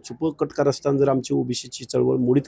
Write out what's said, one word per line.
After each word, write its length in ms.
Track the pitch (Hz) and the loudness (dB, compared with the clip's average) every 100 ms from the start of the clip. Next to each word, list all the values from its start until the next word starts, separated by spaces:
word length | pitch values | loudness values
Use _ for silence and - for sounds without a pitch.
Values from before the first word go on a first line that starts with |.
छुपं 260 | - 120 160 | -6 -6 -4
कटकारस्थान 680 | - 151 - 139 - 143 139 | -2 -4 0 0 0 0 2
जर 120 | 139 | 2
आमची 240 | 131 127 | 2 0
ओबीसीची 520 | 139 127 123 127 - 127 | -2 -2 -4 -8 -12 -4
चळवळ 320 | 127 127 131 | 0 2 2
मोडीत 240 | 123 135 | 2 2